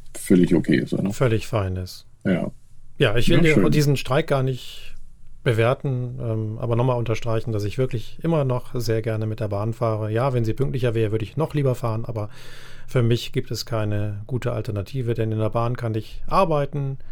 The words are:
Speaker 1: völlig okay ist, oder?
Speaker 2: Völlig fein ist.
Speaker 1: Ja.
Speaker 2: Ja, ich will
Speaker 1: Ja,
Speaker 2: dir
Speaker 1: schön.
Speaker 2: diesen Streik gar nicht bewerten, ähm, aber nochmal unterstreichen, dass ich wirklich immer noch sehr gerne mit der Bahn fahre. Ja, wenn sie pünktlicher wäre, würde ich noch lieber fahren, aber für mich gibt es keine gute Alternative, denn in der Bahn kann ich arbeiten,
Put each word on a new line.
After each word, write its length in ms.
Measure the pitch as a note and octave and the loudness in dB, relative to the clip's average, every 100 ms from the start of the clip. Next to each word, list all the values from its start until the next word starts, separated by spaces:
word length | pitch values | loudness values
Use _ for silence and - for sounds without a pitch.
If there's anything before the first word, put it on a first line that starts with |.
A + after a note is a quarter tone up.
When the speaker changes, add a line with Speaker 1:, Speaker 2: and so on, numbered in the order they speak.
| - - | -12 -12
Speaker 1:
völlig 360 | - F#2 F2 E2 | 4 6 6 4
okay 220 | - D2+ | 4 2
ist, 140 | - | 2
oder? 180 | - F#2+ | -2 -2
Speaker 2:
Völlig 340 | A2 C3 A2 - | 2 2 2 0
fein 300 | A2 F#2+ F#2 | -2 -2 -4
ist. 300 | F2+ - - - | -8 -12 -20 -8
Speaker 1:
Ja. 260 | - F2 - - - - - - | -2 0 -2 -8 -18 -16 -14 0
Speaker 2:
Ja, 180 | C3 A2+ | 2 6
ich 120 | - | 6
will 80 | E3 | 6
Speaker 1:
Ja, 60 | |
Speaker 2:
dir 120 | E3 | 6
Speaker 1:
schön. 160 | D3+ - | 6 6
Speaker 2:
diesen 260 | D3 C#3+ C3+ | 6 4 2
Streik 300 | - C3 - | 2 0 2
gar 160 | C#3 | 0
nicht 540 | C3 B2+ - - - - - - - - | 0 -2 -8 -10 -8 -8 -10 -14 -14 -4
bewerten, 760 | - A2 A2+ C3+ D3 B2+ B2 B2+ | 0 2 2 2 -2 -4 -4 -6
ähm, 380 | A#2+ A2 G#2+ G#2+ | -4 -2 -4 -4
aber 140 | A#2 | -2
nochmal 220 | A#2 B2+ B2 | 2 2 2
unterstreichen, 540 | A2+ A2 - A2+ A2 | 0 -2 0 0 0
dass 100 | G#2+ | -2
ich 160 | G#2 A2+ | -2 0
wirklich 400 | B2+ A#2+ - - | 0 0 -4 -4
immer 220 | E3 E3 | 0 2
noch 300 | C3+ C3 - | 2 0 -2
sehr 280 | B2+ A#2+ A2+ | -4 0 0
gerne 240 | A2 A2 G#2+ | 0 -2 -2
mit 120 | G#2+ | -2
der 100 | G#2+ | -4
Bahn 240 | G2+ A2 | -2 -2
fahre. 380 | A2+ A2+ A2 G#2+ | -2 -2 0 0
Ja, 220 | G#2+ C3+ | 0 2
wenn 120 | B2 | 2
sie 80 | A2+ | 0
pünktlicher 420 | G#2+ C#3 C3+ B2 | 0 0 0 0
wäre, 180 | A2+ G#2+ | 2 2
würde 120 | G#2+ | 0
ich 120 | G#2 - | -2 -2
noch 180 | - | -2
lieber 200 | D3 C#3 B2 | 0 0 0
fahren, 280 | A#2+ A2 | -2 -2
aber 240 | A2+ A2 G#2 - - - - - - | -2 -4 -6 -8 -10 -10 -10 -10 -2
für 160 | C3 | 2
mich 300 | A#2 A#2 - | 4 2 0
gibt 180 | C3+ - | -4 -4
es 140 | A2+ - | -6 -4
keine 560 | A2+ G#2 G#2 G#2 G2+ G#2+ | -2 0 0 -2 -4 -6
gute 260 | B2 A#2+ | -4 -2
Alternative, 600 | A2+ G#2+ G#2 F#2+ C3+ A#2 | -4 -4 -4 -4 -4 -2
denn 160 | A2+ A2 | 0 0
in 60 | A2 | 0
der 120 | A2 | 0
Bahn 260 | A#2 A#2 B2 | 0 0 -2
kann 180 | A#2+ | -2
ich 280 | A2 G#2 - - | -4 -4 -4 0
arbeiten, 720 | E3+ F#3+ D3+ C#3+ D3 C#3 C3+ - | 4 4 2 0 -2 -4 -6 -8